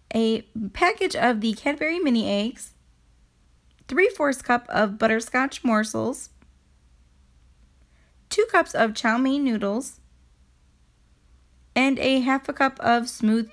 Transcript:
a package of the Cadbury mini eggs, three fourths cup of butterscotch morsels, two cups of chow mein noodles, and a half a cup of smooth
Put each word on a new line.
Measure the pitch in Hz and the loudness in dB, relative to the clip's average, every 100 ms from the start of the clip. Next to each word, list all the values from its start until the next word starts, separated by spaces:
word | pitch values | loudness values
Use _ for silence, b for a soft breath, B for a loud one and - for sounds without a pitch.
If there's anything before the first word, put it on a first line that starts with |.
| _ | _
a | 226 226 220 - 220 202 | 0 0 0 -4 -10 -10
package | - 359 427 381 - | 0 0 2 -4 0
of | 233 226 | 0 0
the | 220 | -2
Cadbury | 214 285 294 302 339 | -2 -4 -4 -4 -2
mini | 320 233 202 | 0 0 0
eggs, | 202 214 - - - _ _ _ _ _ _ _ _ _ _ _ | -2 -4 -8 -16 -18 _ _ _ _ _ _ _ _ _ _ _
three | 262 392 | 2 2
fourths | - 285 269 | 2 -2 -2
cup | - 240 - | 0 -2 0
of | - 214 208 | 0 0 2
butterscotch | 220 220 233 254 269 - | 0 0 -2 -2 -2 -2
morsels, | 247 220 214 220 220 277 - - - _ _ _ _ _ _ _ _ _ _ _ _ _ _ _ _ _ _ | 0 2 0 -2 -4 -6 -10 -20 -20 _ _ _ _ _ _ _ _ _ _ _ _ _ _ _ _ _ _
two | - 440 | 0 2
cups | 370 320 | 2 0
of | - 226 | 0 0
chow | 214 233 233 | 0 0 2
mein | 262 277 | 2 0
noodles, | 277 214 202 208 277 - _ _ _ _ _ _ _ _ _ _ _ _ _ _ _ _ _ | 0 0 -2 -4 -6 -12 _ _ _ _ _ _ _ _ _ _ _ _ _ _ _ _ _
and | - 269 269 | 0 2 2
a | 254 269 | 2 2
half | 254 269 - | 2 0 -2
a | |
cup | 285 269 269 | 0 -2 0
of | - 240 233 | 2 2 0
smooth | - 214 226 220 | -2 0 0 -2